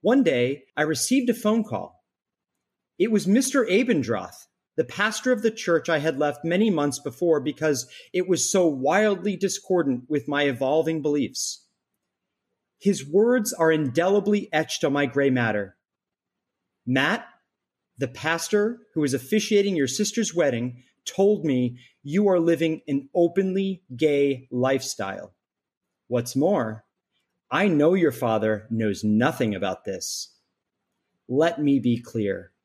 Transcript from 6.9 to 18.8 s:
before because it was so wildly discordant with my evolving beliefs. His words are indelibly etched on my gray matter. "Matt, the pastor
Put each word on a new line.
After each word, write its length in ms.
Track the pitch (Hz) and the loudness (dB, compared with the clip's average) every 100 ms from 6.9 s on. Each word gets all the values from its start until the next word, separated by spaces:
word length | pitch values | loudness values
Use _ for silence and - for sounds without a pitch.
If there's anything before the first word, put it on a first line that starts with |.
| 139 | -4
before 400 | 147 127 175 156 | -10 -4 0 0
because 480 | 135 139 156 139 - - - | 0 -4 -2 -2 -4 -16 -8
it 140 | 180 180 | -6 -2
was 240 | 175 - | 0 0
so 160 | 196 175 | 2 2
wildly 720 | 139 131 185 214 190 190 185 | 2 0 2 2 0 -4 -2
discordant 720 | 196 - - 185 147 123 123 | -4 -4 -2 0 0 -2 -2
with 160 | 151 131 | -4 -2
my 160 | 143 143 | 0 0
evolving 520 | 120 131 156 156 160 | 0 0 0 0 -2
beliefs. 680 | 147 147 110 - - - _ _ _ _ _ _ _ _ _ _ _ _ | -2 -2 -2 -6 -10 -10 _ _ _ _ _ _ _ _ _ _ _ _
His 260 | 196 170 135 | -2 -2 0
words 460 | 170 226 254 208 | 2 2 2 0
are 180 | - 165 | 0 2
indelibly 760 | 156 143 123 175 202 196 208 - | 2 0 0 2 2 2 0 0
etched 300 | 156 160 - | -4 -2 -2
on 100 | 156 | -2
my 140 | 143 143 | 0 0
gray 240 | 139 139 | 2 2
matter. 460 | 127 117 104 98 _ _ _ _ _ _ _ _ _ _ _ | 2 0 -2 -4 _ _ _ _ _ _ _ _ _ _ _
"Matt, 440 | - 131 143 220 - _ _ _ _ _ _ - | -2 0 0 -2 -6 _ _ _ _ _ _ -8
the 120 | 135 | -8
pastor 720 | - 156 165 - 208 208 240 | -6 -4 -4 -2 0 0 -4